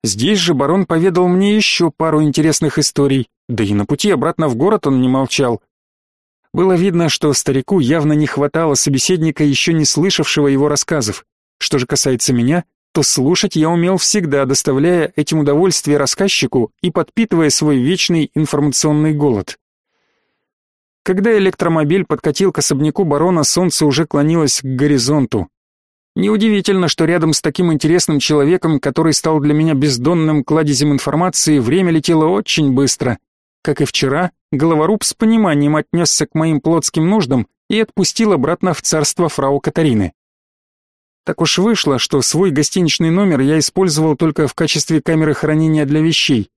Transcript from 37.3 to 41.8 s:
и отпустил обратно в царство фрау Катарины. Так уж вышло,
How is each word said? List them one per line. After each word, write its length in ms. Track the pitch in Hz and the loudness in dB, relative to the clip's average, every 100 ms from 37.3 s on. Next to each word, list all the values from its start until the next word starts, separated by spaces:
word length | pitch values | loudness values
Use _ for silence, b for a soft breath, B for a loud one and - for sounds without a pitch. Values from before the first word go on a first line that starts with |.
| 131 107 _ _ | -2 -2 _ _
и 100 | 214 | -2
отпустил 540 | 220 - 185 - 220 | -2 -2 -2 0 0
обратно 420 | 175 127 175 190 | 2 0 -2 -2
в 80 | 165 | -4
царство 460 | - 160 147 - 170 | -2 -2 -2 0 -2
фрау 320 | - 139 139 | 0 -2 0
Катарины. 520 | 151 156 156 110 90 _ _ _ _ _ _ _ _ _ _ _ | -2 0 0 0 -2 _ _ _ _ _ _ _ _ _ _ _
Так 160 | - 160 | -8 -4
уж 180 | 165 - | -2 0
вышло, 400 | 202 226 | 0 0